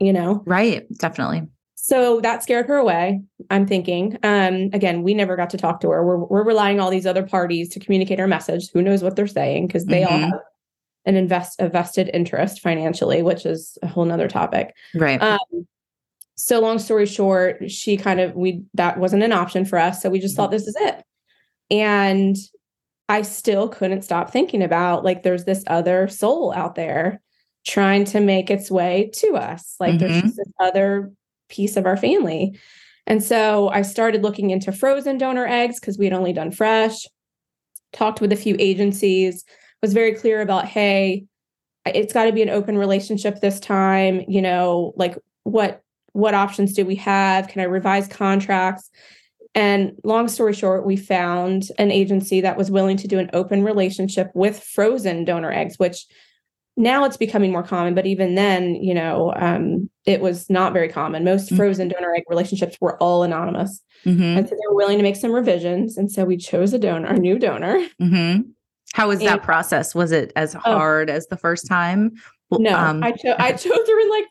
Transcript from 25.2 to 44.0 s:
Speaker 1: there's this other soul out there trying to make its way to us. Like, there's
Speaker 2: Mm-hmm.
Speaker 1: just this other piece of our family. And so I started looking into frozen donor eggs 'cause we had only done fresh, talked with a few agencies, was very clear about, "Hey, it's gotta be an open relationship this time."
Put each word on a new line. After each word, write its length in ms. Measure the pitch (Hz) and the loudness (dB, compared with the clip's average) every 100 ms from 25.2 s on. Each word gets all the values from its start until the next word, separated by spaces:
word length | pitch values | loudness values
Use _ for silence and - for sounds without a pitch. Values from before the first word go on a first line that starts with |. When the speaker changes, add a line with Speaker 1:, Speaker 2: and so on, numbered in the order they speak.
Speaker 1:
there's 220 | 185 180 180 | 0 -2 -2
this 180 | 190 - | -4 -2
other 400 | 170 175 185 190 | 0 2 2 0
soul 460 | - 220 320 226 | 0 0 0 -2
out 220 | 180 175 175 | -4 -6 -6
there 460 | 160 143 175 196 _ _ _ _ - | -4 -2 -2 -4 _ _ _ _ -4
trying 400 | 202 196 202 202 | 0 2 2 2
to 140 | 208 | 2
make 300 | 202 190 185 | 2 2 0
its 200 | 196 - | -4 -2
way 400 | 190 175 185 220 - | -2 0 0 -2 0
to 200 | 440 285 | 0 0
us. 400 | - 170 - - | -4 -10 -14 -4
Like, 180 | 175 170 | 0 2
there's 120 | 180 | 2
Speaker 2:
Mm-hmm. 140 | 170 214 | 2 0
Speaker 1:
just 100 | 226 | -2
this 160 | 196 - | -8 -2
other 520 | 185 196 196 202 196 - _ _ _ | 0 2 2 0 -4 -12 _ _ _
piece 260 | - 202 202 | -4 -2 0
of 80 | 185 | 0
our 120 | 196 | 0
family. 600 | 240 381 190 160 196 - - - - _ - | 2 2 0 -2 -4 -6 -20 -20 -20 _ -2
And 160 | 220 | 0
so 460 | 214 233 214 208 202 | 2 2 2 2 2
I 120 | 202 | 0
started 400 | 196 233 226 214 | -2 0 0 2
looking 280 | 208 202 196 | 0 0 -2
into 200 | 190 196 | -2 -4
frozen 460 | 190 269 277 277 262 | 0 0 2 0 -2
donor 300 | 262 254 240 | -2 -2 0
eggs 320 | 240 240 240 | 0 0 -4
'cause 180 | - 196 | -8 -2
we 80 | 196 | 0
had 80 | |
only 200 | 185 180 | 0 -2
done 180 | 170 165 | -2 -4
fresh, 540 | 196 220 220 220 220 - _ _ _ _ _ _ - _ | -2 2 2 2 -2 -14 _ _ _ _ _ _ -20 _
talked 280 | - 220 220 | -4 -4 0
with 100 | 202 | -2
a 40 | 208 | 0
few 180 | 214 196 | 0 0
agencies, 840 | 196 190 202 196 196 185 185 185 - _ _ - | 2 2 0 0 0 2 0 -2 -14 _ _ -6
was 120 | 214 | 0
very 200 | 214 226 | 2 2
clear 280 | 220 233 214 | 0 0 0
about, 240 | 202 190 - | 0 -2 -2
"Hey, 600 | 214 202 196 196 190 - _ _ _ _ _ - | 0 2 2 0 -2 -8 _ _ _ _ _ -4
it's 280 | - 214 | -2 0
gotta 200 | 240 226 | 2 2
be 80 | 220 | 2
an 80 | 214 | 0
open 280 | 202 202 202 | 0 -2 0
relationship 600 | 202 196 196 208 208 202 | 2 0 -2 -4 -4 -2
this 200 | 202 196 | -2 -2
time." 640 | - 196 190 190 | -2 2 4 4